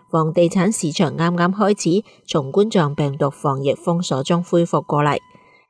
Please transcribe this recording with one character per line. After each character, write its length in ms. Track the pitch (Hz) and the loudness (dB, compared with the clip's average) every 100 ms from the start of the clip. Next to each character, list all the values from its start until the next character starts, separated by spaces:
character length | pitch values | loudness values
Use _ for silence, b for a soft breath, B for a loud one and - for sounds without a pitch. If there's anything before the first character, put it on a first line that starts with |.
| b | b
房 220 | 160 160 | -2 0
地 160 | 160 170 | 2 2
產 260 | 190 180 226 | 2 0 0
市 160 | 160 | -4
場 240 | 143 214 175 | -2 -2 0
啱 220 | 165 175 | -2 0
啱 160 | 175 | 0
開 300 | 196 202 208 175 180 | 2 0 0 0 0
始 20 | b b b | b b b
從 260 | 165 135 | -4 -2
冠 180 | 165 214 | 0 2
狀 260 | 220 147 147 | 2 0 0
病 200 | 147 139 | -4 0
毒 140 | 143 | -2
防 340 | - 151 135 | -2 -4 -2
疫 120 | 139 127 | -2 -2
封 260 | - 170 | -2 -2
鎖 220 | 180 135 | -2 -4
中 200 | - 175 | 0 -2
恢 220 | 175 175 170 | 0 0 2
復 180 | 156 | -2
過 200 | - 147 | -2 0
嚟。 140 | 147 139 - b b b b | 0 -2 -6 b b b b